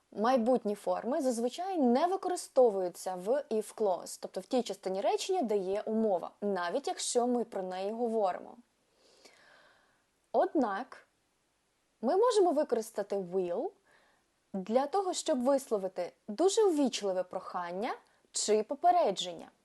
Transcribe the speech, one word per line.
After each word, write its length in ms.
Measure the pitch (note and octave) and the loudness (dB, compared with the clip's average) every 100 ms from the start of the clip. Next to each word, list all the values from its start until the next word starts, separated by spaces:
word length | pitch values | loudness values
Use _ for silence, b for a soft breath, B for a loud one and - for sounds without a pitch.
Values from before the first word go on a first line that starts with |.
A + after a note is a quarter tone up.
| _ | _
майбутні 640 | - A3+ C4 A3 B3 G#3 G#3 | -2 2 2 4 2 0 -4
форми 460 | - F3+ G3+ D#4 | -2 -2 -2 0
зазвичай 560 | C4 A#3 A#3+ C#4+ F#4 F4+ | 0 0 -4 -4 -4 2
не 300 | B3 B3 F4 | 4 4 2
використовуються 1080 | F#4+ F#4 F4 - - B3 G3 F3+ F3 F#3+ F#3 | 0 -2 -6 0 4 4 4 -4 -6 -8 -6
в 140 | F#3 | -2
if 460 | C#4 - A3 G#3 - | -2 0 -4 -4 -2
clause, 420 | G#3 F3 - - | 0 0 -6 -12
тобто 180 | G3 F#3+ | -10 -10
в 60 | - | -2
тій 180 | B3+ | -2
частині 380 | A#3 F#3+ F#3+ F#3+ | -2 -6 -6 -2
речення, 400 | C#4 G4+ - F#4 | 0 -2 -2 -2
де 160 | A#3+ G#3 | 0 0
є 240 | F#3 G3+ | 0 -4
умова, 500 | A3 A3 A3 F3 - - | -2 0 2 0 -4 -6
навіть 460 | G3+ F#3 F3 A#3 F#4 | -4 -2 -2 -4 -4
якщо 400 | - - A#3+ A#3+ | -6 -2 0 2
ми 160 | A#3+ | 0
про 200 | A3+ G3 | -2 -6
неї 280 | F#3 F#3 G3 | -6 -6 -6
говоримо. 680 | A3+ A#3+ A3 F#3+ - - - _ _ _ b b b b b b b b b b b b _ _ | -4 -2 0 0 -2 -10 -20 _ _ _ b b b b b b b b b b b b _ _
Однак 760 | B3 F#4+ D#4+ A3+ G3 C4 - _ _ _ _ _ _ _ _ _ _ | 0 2 2 0 -2 -8 -16 _ _ _ _ _ _ _ _ _ _
ми 160 | A3+ F#4 | 0 4
можемо 340 | A#4+ G#4+ F4+ | 4 6 4
використати 640 | C#4+ D4+ A#3 A3 - G3+ G3+ | 4 2 -2 -2 -8 -4 -4
will 560 | F3+ F#3 F3+ F3+ F4+ - b b b b b _ _ | -2 -2 0 -2 -4 -8 b b b b b _ _
для 340 | G3 F#3 A#3+ C#4+ | -8 0 0 2
того, 260 | G4 F#4+ | -2 -2
щоб 300 | D#4+ - C4 | -4 -2 0
висловити 720 | B3 C#4 - G#3+ F#3 - F3 - - | 2 2 0 -4 -4 -6 -8 -10 -12
дуже 420 | G#3 F#4 G#4+ G#4 | 2 2 4 4
ввічливе 540 | D4+ C4 - G3+ F#3 | 4 2 0 -2 -2
прохання 720 | F3+ F#3 - F#3 F3 F3+ B3+ A#4 _ b _ | -4 -8 -8 -8 -6 -6 -6 -6 _ b _
чи 320 | - - G#3+ | -6 2 2
попередження. 880 | G#3+ C#4+ F4 F4 C4 F3+ F3+ E3 - _ | 2 2 4 4 4 0 -6 -10 -16 _